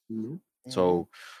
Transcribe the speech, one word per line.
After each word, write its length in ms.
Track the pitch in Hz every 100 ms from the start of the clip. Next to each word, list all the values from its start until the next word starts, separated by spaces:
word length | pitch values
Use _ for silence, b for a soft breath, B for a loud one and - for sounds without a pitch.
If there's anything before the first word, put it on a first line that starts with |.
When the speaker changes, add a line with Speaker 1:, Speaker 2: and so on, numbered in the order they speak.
| _
Speaker 1:
ujú. 320 | 110 110 170 - _ 127
Speaker 2:
So, 280 | 127 90
Speaker 3:
Ujú. 160 | 87 82 b b b